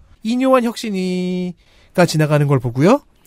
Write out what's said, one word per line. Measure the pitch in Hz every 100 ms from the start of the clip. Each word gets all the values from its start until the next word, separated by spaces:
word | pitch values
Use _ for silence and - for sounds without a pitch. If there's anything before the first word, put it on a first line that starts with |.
| - _
이뇨한 | 214 247 262 262
혁신위가 | 233 - 226 190 185 180 180 180 180 - _ _ _ - 170
지나가는 | 156 151 151 143
걸 | 139
보고요. | 120 123 165 285 _ _